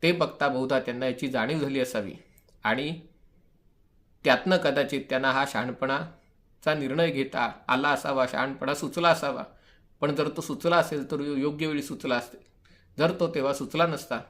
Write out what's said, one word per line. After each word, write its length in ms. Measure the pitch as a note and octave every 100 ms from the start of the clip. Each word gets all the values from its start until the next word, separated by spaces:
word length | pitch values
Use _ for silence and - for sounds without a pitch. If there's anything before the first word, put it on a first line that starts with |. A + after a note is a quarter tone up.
ते 80 | E3
बघता 360 | F3 D#3 - C#3+
बहुधा 320 | C3 C3 C3+
त्यांना 260 | B2+ B2 C3
याची 220 | B2 C#3
जाणीव 320 | B2+ A#2 D#3+
झाली 200 | C#3 C3+
असावी 340 | B2+ A#2 G2 - - _ _ _
आणि 380 | G#2 A#2 D3 E3 - _ _ _ _ _ _ _ _ _ _ _
त्यातनं 340 | C#3+ B2 - F#3
कदाचित 440 | D3+ C#3 C#3 C#3 -
त्यांना 220 | C3 C3+
हा 140 | C3 C3+
शहाणपणाचा 1300 | A2 B2 A#2+ C3 C#3 D#3+ - _ _ _ _ -
निर्णय 380 | D3+ C3+ C#3+ E3+
घेता 400 | C#3 C3+ - C#3+ - -
आला 220 | C3 C#3+
असावा, 360 | C#3 - C3+ B2+
शहाणपणा 420 | - C3+ C3+ C3+
सुचला 360 | C#3+ C#3+ D3 E3+
असावा. 340 | D#3+ C#3+ B2+ - - _ _ _ _
पण 140 | D3 D3
जर 140 | D3+ D3
तो 40 |
सुचला 360 | - C#3 E3+ E3+
असेल, 340 | - D3+ C3+
तर 80 | D3+
यो-, 180 | C#3+ C#3
योग्य 300 | C#3+ D3 D#3
वेळी 140 | D3
सुचला 340 | C#3 - C3+ B2
असेल. 240 | - - - _ _ _ _ -
जर 200 | D#3+ F3
तो 160 | E3+ D#3+
तेव्हा 180 | C3+
सुचला 320 | C#3 C#3 D#3 E3+
नसता 320 | D3+ - A#2 -